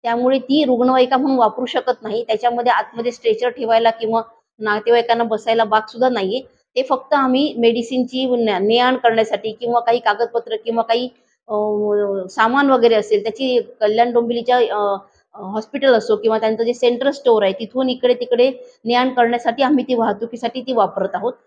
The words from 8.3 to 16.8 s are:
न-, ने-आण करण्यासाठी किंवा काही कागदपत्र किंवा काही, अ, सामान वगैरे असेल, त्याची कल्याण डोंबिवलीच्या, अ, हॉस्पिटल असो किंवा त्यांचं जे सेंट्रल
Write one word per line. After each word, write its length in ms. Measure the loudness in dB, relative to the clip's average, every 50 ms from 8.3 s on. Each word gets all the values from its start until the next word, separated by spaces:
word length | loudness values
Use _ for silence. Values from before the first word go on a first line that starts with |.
| 0 0 0
न-, 220 | 0 0 0 0
ने-आण 300 | 2 2 2 2 2 0
करण्यासाठी 560 | 2 2 2 2 2 0 0 -2 -6 -6 -8
किंवा 280 | -10 -6 -6 -2 -2 0
काही 180 | 2 2 0 2
कागदपत्र 580 | 0 -2 0 0 -2 -2 -2 -6 -4 -4 -10
किंवा 260 | -8 -6 -4 -2 -2
काही, 220 | 0 0 0 -2 -2 -6 _ _ _ _ _ _ _ -6
अ, 60 | -4 -2 -2 -2 -2 -2 0 0 0 0 0 -2 -4 -6 -8 -8
सामान 420 | 0 0 2 2 4 2 4 4
वगैरे 240 | 4 4 4 4 4
असेल, 280 | 2 2 0 -2 0
त्याची 380 | 0 -4 -6 -4 -4 0 0 0 -2 -4 -4 _
कल्याण 320 | 0 0 2 2 0 2
डोंबिवलीच्या, 440 | 2 0 0 0 -4 -4 0 0 2
अ, 400 | 2 2 0 0 -2 -2 -2 -2 -4 -8 _ _ _ _ _ _ -16
हॉस्पिटल 520 | -12 -8 -8 -8 -8 _ -8 0 2 2 2
असो 220 | 2 2 0 -2
किंवा 220 | 0 0 0 0 0
त्यांचं 240 | 0 -2 -2 0
जे 120 | -2 -4 -2
सेंट्रल 360 | 0